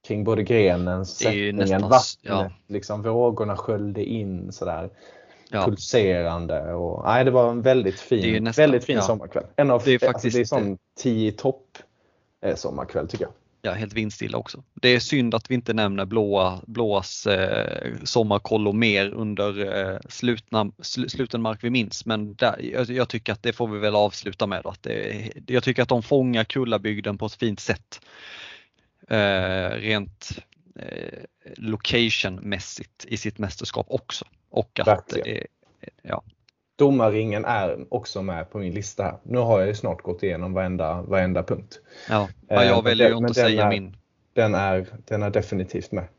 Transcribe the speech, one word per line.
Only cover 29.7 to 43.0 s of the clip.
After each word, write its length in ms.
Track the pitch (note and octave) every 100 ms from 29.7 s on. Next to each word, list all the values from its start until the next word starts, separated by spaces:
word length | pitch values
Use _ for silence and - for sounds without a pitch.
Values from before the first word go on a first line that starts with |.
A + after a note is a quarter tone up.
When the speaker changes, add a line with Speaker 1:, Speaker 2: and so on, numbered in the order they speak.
Speaker 2:
rent, 580 | - G#2+ G#2+ G2 - - - _ _ _ -
eh, 400 | G1+ G1+ G1+ G1+ - _ - -
locationmässigt 1500 | A2 G#2+ - A#2+ A2+ - G2+ F#2 G#2 F#2+ - - - _
i 120 | - A2
sitt 220 | G#2+ G2+
mästerskap 480 | G2+ - - - -
också. 340 | - - - - _ _
Och 300 | A#2 A2 -
att 60 | A#2
Speaker 1:
Verkligen. 380 | G#2 - - -
Speaker 2:
det, 200 | - - _ _ _ - _
ja. 200 | - - - _ _ _ _ -
Speaker 1:
Domarringen 640 | C#3+ C3+ A2 G#2+ A2 G#2
är 420 | - A2+ F#2 - -
också 280 | A2+ G#2+ G2+
med 280 | F#2+ E2+ D#2+
på 80 | G#2+
min 160 | F#2
lista 280 | F2 G2+ -
här. 140 | F#2+ F#2+
Nu 160 | - B2
har 200 | A#2 G#2
jag 100 | F#2+
ju 60 |
snart 280 | G#2 G#2+ E2
gått 200 | F2+ F2
igenom 300 | G2 E2 F2+
varenda, 500 | F#2 F#2 F2+ D#2 F2
varenda 400 | - G2 F#2 F2+
punkt. 380 | - - - - _ - -
Speaker 2:
Ja. 200 | A2 G2 - -
Ja, 140 | A2+
Speaker 1:
Eh, 60 | A#2+
Speaker 2:
jag 60 | A#2
Speaker 1:
men 80 |
Speaker 2:
väljer 220 | A#2 A#2